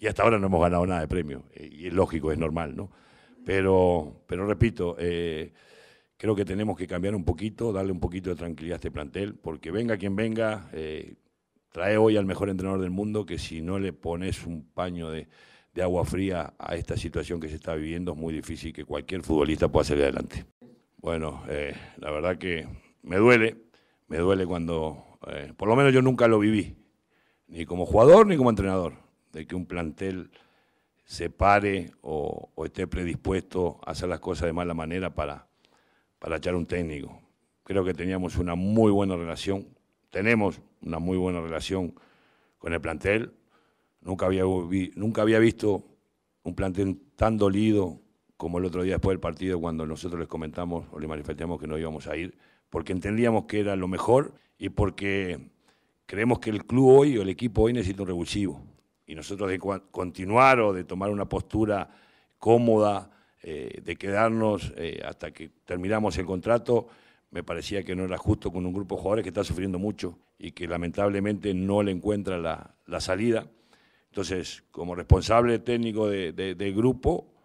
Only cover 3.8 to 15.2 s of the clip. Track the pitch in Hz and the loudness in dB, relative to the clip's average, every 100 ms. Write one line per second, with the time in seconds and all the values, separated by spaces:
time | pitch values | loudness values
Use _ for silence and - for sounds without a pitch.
3.8 | 90 87 76 - - 90 101 101 117 87 | 6 2 -2 -10 -8 -4 -2 2 2 2
4.8 | 87 - 87 85 85 78 80 - _ - | -6 -4 -2 -2 -2 -6 -10 -16 _ -20
5.8 | - _ _ _ 101 101 95 95 107 82 | -20 _ _ _ -2 0 -2 -2 -4 -6
6.8 | 90 90 95 104 80 82 107 - 117 95 | -6 -4 -4 -2 -2 -2 -4 -4 -4 -2
7.8 | 95 90 90 92 92 85 85 76 82 85 | -2 -2 -4 -4 -6 -6 -8 -10 -8 -8
8.8 | 82 76 73 87 101 - 87 76 80 98 | -8 -10 -8 -6 -8 -8 -10 -10 -6 -4
9.8 | 117 104 101 98 113 110 110 107 80 78 | -2 -2 -2 -2 -2 -2 -2 -4 -8 -10
10.8 | 78 78 - - _ _ _ _ _ 82 | -8 -10 -12 -18 _ _ _ _ _ -4
11.8 | 95 107 110 104 95 90 98 95 95 95 | 0 4 6 4 2 -2 -2 -2 -4 -2
12.8 | 92 90 107 107 98 82 - 82 82 98 | -2 -4 -4 -4 -6 -8 -8 -8 -6 -4
13.8 | 95 - 82 85 95 82 82 82 - - | -4 -6 -8 -6 -6 -8 -8 -12 -10 -8
14.8 | 90 87 82 80 | -6 -6 -8 -10